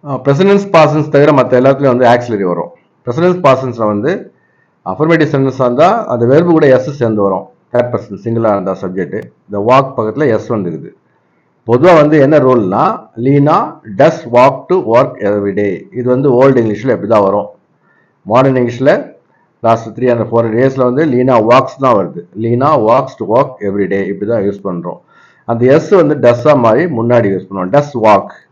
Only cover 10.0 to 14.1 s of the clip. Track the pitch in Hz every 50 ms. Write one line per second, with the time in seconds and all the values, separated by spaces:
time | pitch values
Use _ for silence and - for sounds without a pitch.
10 | 110 107 110 131 156 123 110 107 - - 123 110 95 87 80 76 69 - _ _
11 | _ _ _ _ _ _ _ _ _ _ _ _ _ - 117 123 143 185 175 160
12 | 147 147 151 156 135 135 156 151 135 131 127 120 104 90 95 110 147 190 226 -
13 | - _ _ 113 117 135 143 143 143 147 160 196 240 302 - - _ 110 98 95
14 | 135 160